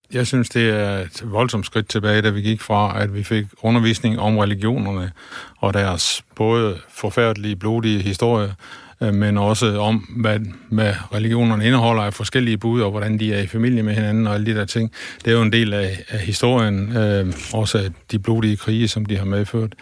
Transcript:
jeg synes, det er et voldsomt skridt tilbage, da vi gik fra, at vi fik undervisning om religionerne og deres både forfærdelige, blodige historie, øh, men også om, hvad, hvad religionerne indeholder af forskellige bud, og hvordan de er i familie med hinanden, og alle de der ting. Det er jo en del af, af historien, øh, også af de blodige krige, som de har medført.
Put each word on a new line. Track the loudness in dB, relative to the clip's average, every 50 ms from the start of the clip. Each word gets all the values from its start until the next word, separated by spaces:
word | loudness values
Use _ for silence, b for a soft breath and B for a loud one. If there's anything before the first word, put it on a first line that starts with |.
| _ _ -2
jeg | -2 0
synes, | 2 2 0 0 0
det | 0 2 2 2
er | 2 2 0 0 -2 -2
et | -4 -6 -10 -10 -10
voldsomt | -4 0 0 0 2 0 -2 -4
skridt | -2 -2 -2 -2 -2
tilbage, | -2 -2 0 2 2 4 2
da | 2
vi | 0 0 0
gik | 0 -2 -2
fra, | -2 0 2 2 2 2 0 -2 -2
at | -2 -2
vi | -4 -2
fik | -2 -2 -2 -2 -4 -10 -4
undervisning | 0 2 2 4 4 2 0 0 0 -2 0 0
om | 0 2 2 2
religionerne | 2 2 0 0 0 0 0 0 -2 -2 -2 -4 -4 -6 -8 B B B B B B B B B
og | -2 0 0
deres | 2 0 0 0 -2 -2 -2 -4 -4 -8 _ _
både | -2 0 2 2 2 2 0 -2 -6 -10 -16
forfærdelige, | -12 -8 -8 -4 0 2 2 2 0 -2 -4 -6 -6
blodige | -4 -2 -2 -2 0 2 0 0 0 0
historie, | -2 -2 0 0 2 2 2 0 -2 -6 B B B B B B B B B -2
øh, | 0 2
men | 2 2 2 2 2
også | 2 2 2 2 2 0 0 0
om, | 0 0 0 0 -2 -6 -6 -2
hvad, | 0 0 0 0 -2 -6 -10 -14 -8 -2
hvad | 0 2 2 2 0 -2 -6 -6 -4
religionerne | -2 0 0 2 2 2 2 2 2 2
indeholder | 4 4 4 4 4 2 2 0
af | -2 -4
forskellige | -6 -8 -2 0 0 2 2 0 0
bud, | 0 0 2 2
og | 0 0
hvordan | 0 -2 -2 -2 -2 0
de | 0 0 0
er | 0 -2
i |
familie | -2 -2 0 0 2 2 2 0
med | 0 0
hinanden, | 0 0 2 2 2 2
og | 2 0
alle | 0 0
de | 0 0 -2
der | -2
ting. | -2 -2 -2 -2 -2 B B B B B B 0
Det | 2 4
er |
jo | 4 4
en | 4 4
del | 2 2 2 0
af, | -2 -2 -2 -4 -6 -8 -8
af | -6 -4
historien, | -4 -2 -2 0 2 2 4 4 2 2 0 0 -2 -2 0
øh, | 0 2 2 2 2 0 0 -4 -6 -8 -6 -2
også | -2 -2 0 0 0
af | -2 -2 -6 -10 -10 -6
de | -4 -2
blodige | 0 0 0 2 2 2 0
krige, | 0 -2 -2 0 0 0 0
som | 0 -2 -2
de | -2 -2
har | -2 -2
medført. | 0 0 0 -2 -2 -2 -2 -4 -4 -6 B